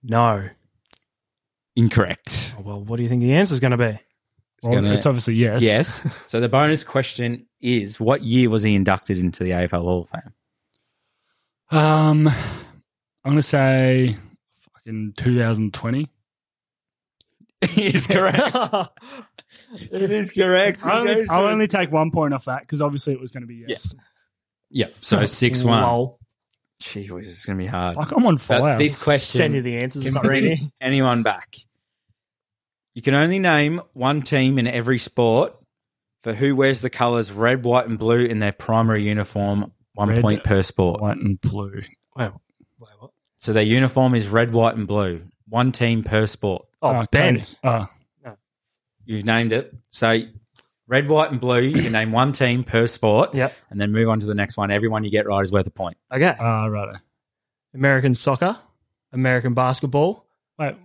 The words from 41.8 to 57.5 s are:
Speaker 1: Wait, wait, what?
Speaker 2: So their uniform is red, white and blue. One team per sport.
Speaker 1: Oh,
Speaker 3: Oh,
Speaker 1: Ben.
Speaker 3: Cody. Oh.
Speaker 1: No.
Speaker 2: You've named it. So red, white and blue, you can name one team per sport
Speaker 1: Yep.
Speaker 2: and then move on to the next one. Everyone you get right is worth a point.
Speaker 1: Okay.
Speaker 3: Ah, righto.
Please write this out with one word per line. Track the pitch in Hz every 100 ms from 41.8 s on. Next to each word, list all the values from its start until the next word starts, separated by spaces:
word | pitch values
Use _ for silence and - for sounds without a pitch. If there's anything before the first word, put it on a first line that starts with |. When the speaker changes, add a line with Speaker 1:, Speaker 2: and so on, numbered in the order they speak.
| 104 _ _ -
Speaker 1:
Wait, | 113 98 _ _ _ _
wait, | 117 _
what? | 123 _ _ _
Speaker 2:
So | -
their | 110
uniform | 107 120 131 135 131 123
is | 104
red, | 110 117
white | 117 113 113
and | 101
blue. | 104 98 85 92 _ _
One | 110 123
team | 123 120 113
per | 107 110 107
sport. | - 104 92 - _
Speaker 1:
Oh, | 143 131
Speaker 3:
Oh, | 110
Speaker 1:
Ben. | 139 175 120
Speaker 3:
Cody. | 104 -
Oh. | 131 113 104 _ _ _
Speaker 1:
No. | 127 107 _ _ _ _ _ _ 107
Speaker 2:
You've | 110 104
named | 113 113
it. | 110 - - _
So | - 113 113 113 - _ _ _ _ _
red, | 127 143
white | 156 156
and | 135
blue, | 123 123
you | 127 156
can | 143
name | 113 110
one | 113 135
team | 139 127 120
per | 123 117 117
sport | - 110 107 - 139
Speaker 1:
Yep. | 131 - _
Speaker 2:
and | 101
then | 104
move | 107 113
on | 110
to | 104
the | 104
next | 101 -
one. | 101
Everyone | 101 110 110
you | 107
get | 104 104
right | 98
is | 98
worth | 98 92
a |
point. | - 92 - _
Speaker 1:
Okay. | 131 175 135
Speaker 3:
Ah, | 117 113 110
righto. | 104 101 101 _ _ _ _ _